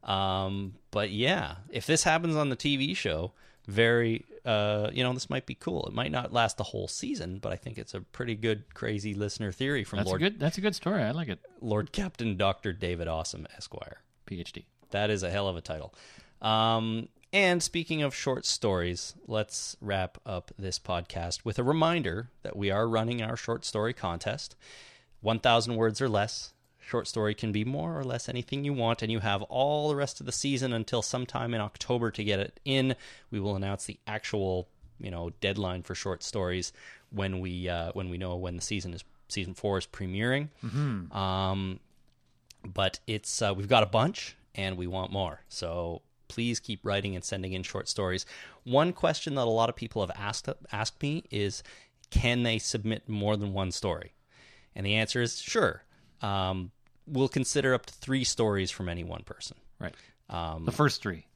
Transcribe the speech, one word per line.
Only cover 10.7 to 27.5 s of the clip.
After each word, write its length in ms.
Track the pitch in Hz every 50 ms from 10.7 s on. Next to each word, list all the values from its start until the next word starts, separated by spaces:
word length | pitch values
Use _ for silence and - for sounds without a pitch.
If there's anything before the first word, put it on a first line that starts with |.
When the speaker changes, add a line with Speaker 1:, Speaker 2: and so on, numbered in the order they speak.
| 180
Speaker 2:
story. 280 | - - 170 202 196 -
I 80 | -
like 160 | 127 160 170 127
it. 120 | 92 - _ - - -
Speaker 1:
Lord 300 | - 117 104 107 101 -
Captain 440 | - - 208 185 - - 117 113 101
Doctor 380 | 90 101 98 95 - - 104 87
David 340 | - - 87 87 82 85 82
Awesome, 380 | 80 80 80 - - - 78 - -
Esquire. 460 | - - - - - - - - - _ _ _ _ _
Speaker 2:
P 140 | - 98 87
H 120 | 85 - -
D. 120 | - - _ _ _ - _
Speaker 1:
That 220 | - 101 104 107
is 100 | 107 98
a 80 | 95 87
hell 180 | 92 101 101 98
of 80 | 92
a 60 | 85
title. 320 | - - 80 78 71 - - - - - - - - - _ _
Um, 680 | - 110 110 110 110 113 113 113 113 113 110 113 - - _ _ _ _
and 300 | - 196 202 185 180 175
speaking 400 | 165 - - 170 165 - 165 156
of 140 | 147 139 123
short 320 | - - 143 131 127 - -
stories, 680 | - - - 110 95 90 87 87 90 87 - - - - - -
let's 500 | 113 107 107 - - - - - - -
wrap 380 | - 104 98 95 92 90 _ - _
up 240 | - 98 90 - - - -
this 220 | 98 95 87 -
podcast 680 | - - 90 87 87 - - 85 85 87 - - -
with 140 | 113 104 -
a 40 | 123
reminder 680 | 127 151 160 160 165 170 170 147 85 82 98 120 123 - -
that 140 | - 101 -
we 160 | 101 101 98
are 160 | 95 101 113 117
running 340 | 113 110 110 113 120 120
our 160 | 113 110 120 113
short 260 | - - 117 120 -
story 280 | - - 110 104 113 120
contest. 600 | - - 92 85 90 - 104 113 147 - - - _ - - - - - - - - _ _ - -
One 180 | - 107 113 113
thousand 360 | - 127 117 117 107 117 120
words 260 | 110 113 113 107 -
or 60 | 135 127
less, 460 | 107 101 101 107 - - - - - _ _ _ _ _ - -
short 180 | - 120 - -
story 280 | - 113 107 104 104
can 160 | - - 110